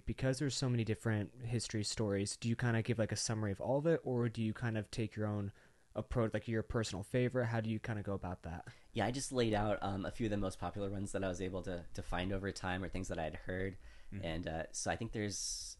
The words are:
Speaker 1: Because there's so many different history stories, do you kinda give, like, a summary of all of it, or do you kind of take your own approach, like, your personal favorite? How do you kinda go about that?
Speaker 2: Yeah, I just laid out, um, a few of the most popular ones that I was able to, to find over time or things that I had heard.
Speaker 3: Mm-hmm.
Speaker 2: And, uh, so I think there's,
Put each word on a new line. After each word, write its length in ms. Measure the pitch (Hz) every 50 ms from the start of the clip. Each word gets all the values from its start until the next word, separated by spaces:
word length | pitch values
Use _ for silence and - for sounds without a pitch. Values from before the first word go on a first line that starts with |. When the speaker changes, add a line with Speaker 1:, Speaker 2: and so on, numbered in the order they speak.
| -
Speaker 1:
Because 320 | - 110 - 131 131 131
there's 180 | 127 151 135 -
so 140 | - 143 123
many 140 | 123 117 110
different 480 | 110 107 - - 113 107 104 101 - - 127 120
history 400 | 113 120 110 - - - 107 101
stories, 540 | - - - 110 101 101 98 101 - -
do 100 | - -
you 80 | 117 117
kinda 260 | - 123 120 113 113 107
give, 160 | - 117 113
like, 120 | 107 -
a 40 | 104
summary 340 | - - - 113 110 110 101
of 80 | 95 -
all 200 | - 110 135 143
of 80 | 151
it, 120 | 170 160 - -
or 260 | 131 123 120 120 117
do 140 | 110 117 110
you 100 | 110 107
kind 240 | - 120 117 113
of 120 | 110 104 -
take 240 | - - 110 104 -
your 100 | 107 107
own 260 | 107 104 104 98 98 - - - - - _ _ _ -
approach, 380 | 110 110 - - 123 113 107 107
like, 120 | 107 -
your 140 | 117 113 110
personal 400 | - - - 117 107 - 101 82 -
favorite? 440 | - - 127 123 120 123 127 120
How 140 | 117 117 113
do 80 | 110 113
you 80 | 110 107
kinda 240 | - - 110 104 95
go 100 | 101 98
about 300 | 95 - 90 90 - -
that? 240 | 85 85 85 - - - - - - -
Speaker 2:
Yeah, 120 | 117 101
I 40 | 117
just 200 | 123 139 127 -
laid 220 | 135 127 117 110 107
out, 240 | 101 107 107 101 -
um, 240 | - 98 98 98 87
a 60 | -
few 160 | - - 117
of 20 | 104
the 60 | 104
most 220 | 101 95 95 - -
popular 300 | 90 87 - 104 101 98
ones 200 | 101 95 101 98 -
that 100 | 95 95
I 40 |
was 140 | 92 87 92
able 220 | 92 90 95 92 87
to, 200 | 92 90 85 85 - -
to 80 | 90 -
find 280 | - - 90 92 95
over 200 | 98 95 101 98
time 320 | - - - 92 90 95 95
or 60 | 85
things 180 | - 92 92
that 100 | - 90
I 60 | 85 80
had 120 | 78 82
heard. 420 | - - - 92 92 95 98 92 - - - - - - - 101
Speaker 3:
Mm-hmm. 120 | 98 90
Speaker 2:
And, 220 | 82 80 85 87
uh, 160 | 82 78 80 80 -
so 200 | - - - 98
I 40 | 85
think 160 | - 117 110 -
there's, 640 | 113 104 101 95 - - - - - - - -